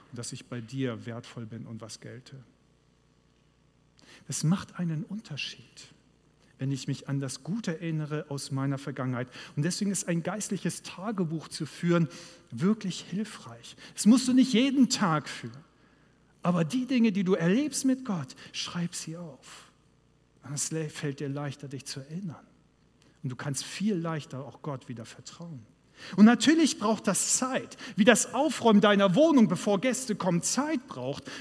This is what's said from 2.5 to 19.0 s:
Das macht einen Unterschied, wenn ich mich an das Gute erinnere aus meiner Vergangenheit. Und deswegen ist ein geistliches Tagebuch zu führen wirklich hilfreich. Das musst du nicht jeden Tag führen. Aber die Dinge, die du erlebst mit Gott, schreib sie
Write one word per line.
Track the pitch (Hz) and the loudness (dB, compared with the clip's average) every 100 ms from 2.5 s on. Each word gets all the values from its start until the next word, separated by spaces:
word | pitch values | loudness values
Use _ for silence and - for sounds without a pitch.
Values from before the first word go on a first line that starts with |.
| _ _ _ _ _ _ _ _ _ _ _ _ _ _ _ - - - | _ _ _ _ _ _ _ _ _ _ _ _ _ _ _ -20 -18 -10
Das | - | -2
macht | 156 190 - - | 0 0 -2 -6
einen | 175 156 | -4 -4
Unterschied, | - 208 - 139 - - - - - _ _ _ _ _ _ - | -6 -10 -10 -10 -10 -12 -20 -20 -20 _ _ _ _ _ _ -8
wenn | 135 | -4
ich | 135 - | -4 -4
mich | 135 - | -6 -4
an | 139 | -4
das | 135 - | -4 -8
Gute | - 226 202 | -6 -6 -4
erinnere | 160 165 156 147 151 175 | -6 -4 -4 -4 -6 -6
aus | 139 - | -8 -6
meiner | 135 139 139 | -4 -2 -4
Vergangenheit. | 147 135 127 123 131 - - | -6 -6 -4 -4 -6 -10 -10
Und | - | -4
deswegen | 156 - 202 | -2 -2 -2
ist | 185 - | -2 -2
ein | 170 | -2
geistliches | 175 208 - 190 175 - | -4 -6 -6 -4 -4 -6
Tagebuch | - - 202 196 165 165 - | -10 -10 -6 -4 -2 -4 -8
zu | - 151 | -8 -10
führen | - 170 170 160 - - - _ | -2 2 4 2 -4 -18 -20 _
wirklich | 117 175 220 196 - | -2 0 0 -2 -8
hilfreich. | - 185 214 - - - - - - | -8 -6 -6 -10 -18 -18 -20 -20 -14
Das | - 202 | 2 6
musst | 262 - | 6 6
du | |
nicht | 254 - | 6 6
jeden | 214 269 277 247 | 6 4 4 4
Tag | - 190 151 - | 4 2 2 -2
führen. | - 117 127 - _ _ _ _ _ _ _ | -10 -12 -14 -20 _ _ _ _ _ _ _
Aber | 175 180 | 0 0
die | 160 254 254 | 0 -2 0
Dinge, | 254 226 | 4 4
die | 190 | 4
du | 180 | 2
erlebst | 190 165 220 302 - | 2 4 2 0 0
mit | 262 262 240 | 0 0 -2
Gott, | 180 135 - - | -6 -6 -12 -14
schreib | - - 175 175 | -10 -8 -4 -4
sie | - | -6